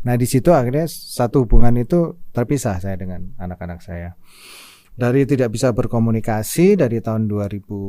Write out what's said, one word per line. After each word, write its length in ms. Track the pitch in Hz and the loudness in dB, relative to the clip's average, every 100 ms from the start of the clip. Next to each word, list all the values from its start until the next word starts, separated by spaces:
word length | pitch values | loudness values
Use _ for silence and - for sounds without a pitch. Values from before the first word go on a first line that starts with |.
Nah, 120 | 123 | -2
di 100 | 123 | -2
situ 260 | 123 131 120 | 0 0 2
akhirnya 360 | 160 120 143 165 | 2 2 -2 -4
satu 560 | - - - 120 143 | -8 -16 -6 -2 0
hubungan 320 | 120 - 117 120 | 6 10 10 6
itu 380 | 120 175 170 - - | 2 0 -2 -6 -10
terpisah 480 | - 120 143 123 92 | -6 -2 -2 -2 -4
saya 160 | 98 92 | -6 -8
dengan 340 | 92 87 92 - | -8 -8 -10 -10
anak-anak 420 | 90 87 90 87 | -12 -10 -12 -14
saya. 340 | - 87 87 - - - - - - - _ | -12 -12 -12 -16 -20 -20 -20 -20 -20 -20 _
Dari 300 | - 120 135 | -4 0 2
tidak 260 | 135 139 120 | 2 0 -2
bisa 200 | 107 131 | 0 -2
berkomunikasi 1040 | 110 110 120 113 113 110 107 110 - 180 202 | 0 -2 0 0 0 -2 -4 -4 0 2 4
dari 220 | 127 117 | 0 -2
tahun 240 | 113 110 | -4 -4
dua 220 | 110 104 101 | -2 -4 -6
ribu 320 | 101 98 101 | -8 -12 -10